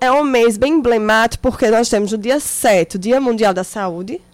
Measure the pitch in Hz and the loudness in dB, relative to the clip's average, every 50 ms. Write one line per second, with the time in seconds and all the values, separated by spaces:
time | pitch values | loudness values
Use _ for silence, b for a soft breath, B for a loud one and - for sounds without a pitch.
0 | 262 254 262 285 302 277 254 240 233 233 214 208 254 285 320 320 240 240 226 220 | 0 2 2 2 2 2 2 2 2 2 2 0 0 0 2 2 2 2 0 0
1 | 214 214 220 220 226 233 - - - 262 220 - 262 214 226 226 240 - - 202 | 2 2 2 2 2 0 -2 -2 -4 -4 -2 0 0 2 2 2 2 2 0 0
2 | 208 196 220 214 196 240 262 294 - - - - - 240 202 180 170 - - 190 | 0 -2 -4 -4 -2 -2 -2 -2 -2 -4 -6 -2 0 2 4 2 2 0 -4 -6
3 | 180 226 247 269 277 247 233 214 220 202 185 185 185 - - 220 196 185 165 175 | -2 0 0 0 2 0 0 0 2 0 0 0 -4 -6 -6 -6 -6 -6 -6 -8
4 | 185 196 294 370 _ _ | -10 -10 -12 -12 _ _